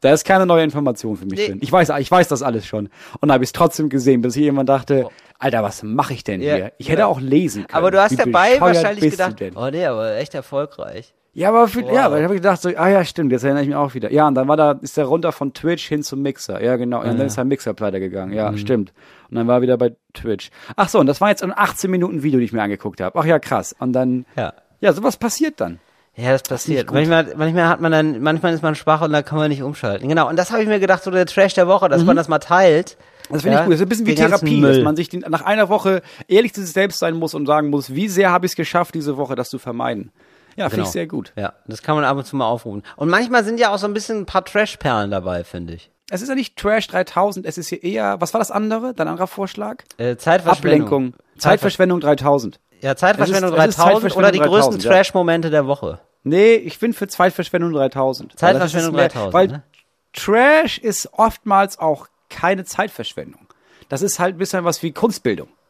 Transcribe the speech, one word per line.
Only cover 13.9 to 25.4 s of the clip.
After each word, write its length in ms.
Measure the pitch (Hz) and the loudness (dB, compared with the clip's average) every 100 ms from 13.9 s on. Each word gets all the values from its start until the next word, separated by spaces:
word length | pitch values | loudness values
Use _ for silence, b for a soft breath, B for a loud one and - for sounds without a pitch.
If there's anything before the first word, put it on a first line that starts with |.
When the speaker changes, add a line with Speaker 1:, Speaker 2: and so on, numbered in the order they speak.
Speaker 1:
wieder.“ 180 | 127 107 | -4 -2
Ja, 160 | 143 151 | 2 2
und 60 | |
dann 140 | 131 131 | 2 2
war 100 | 151 | 2
da, 140 | 151 139 | 2 0
ist 160 | 143 - | -4 -4
der 80 | 139 | 0
runter 260 | 160 170 | 0 0
von 220 | - 139 | -4 -8
Twitch 320 | - 156 170 - | -6 -4 -4 -4
hin 140 | 151 | -6
zum 180 | 147 139 | -6 -6
Mixer. 420 | 139 131 - 95 | -6 -6 -10 -4
Ja, 140 | 117 123 | -2 -2
genau. 220 | 123 120 | -2 -4
Und 40 | 117 | -2
Speaker 2:
Ah, 20 | |
Speaker 1:
dann 60 | 120 | -2
Speaker 2:
ja. 40 | |
Speaker 1:
ist 140 | 139 107 | -2 -2
der 80 | 127 | -2
Mixer 260 | 139 - | -2 -4
pleite 280 | 101 107 95 | -4 -4 -4
gegangen. 340 | 95 95 95 | -6 -8 -8
Ja, 160 | 104 107 | -4 -4
Speaker 2:
Mhm. 80 | 104 | -4
Speaker 1:
stimmt. 340 | 104 127 98 _ b b b | -2 -2 -2 _ b b b
Und 60 | 117 | -4
dann 100 | 117 | 2
war 100 | 123 | 2
er 40 | |
wieder 160 | 123 123 | 2 2
bei 180 | 120 117 _ | 0 -2 _
Twitch. 380 | - 117 101 - B B - | -12 -6 -6 -8 B B -2
Ach 140 | 190 | 0
so, 80 | 220 | 4
und 80 | 139 | 2
das 160 | 143 | 2
war 80 | 202 | 0
jetzt 120 | 202 | 0
ein 140 | 185 196 | -2 0
achtzehn 340 | 202 - 190 | -2 0 -2
Minuten 320 | 185 175 175 | -2 -2 -2
Video, 160 | 143 131 | 0 0
die 60 | |
ich 80 | 117 | 0
mir 80 | 113 | -2
angeguckt 400 | 104 101 107 - | -4 -4 -8 -6
hab. 160 | 92 170 | -6 -2
Ach 80 | |
ja, 140 | 156 160 | 2 2
krass. 360 | - 120 90 - | 0 -4 -4 -8
Und 160 | 127 | -2
dann, 320 | 127 131 127 127 - | 0 0 -2 -6 -8
Speaker 2:
Ja. 160 | 107 - _ _ | -8 -8 _ _
Speaker 1:
ja, 120 | 202 | 0
sowas 240 | 156 233 - | 2 0 -4
passiert 420 | 233 - | -6 -2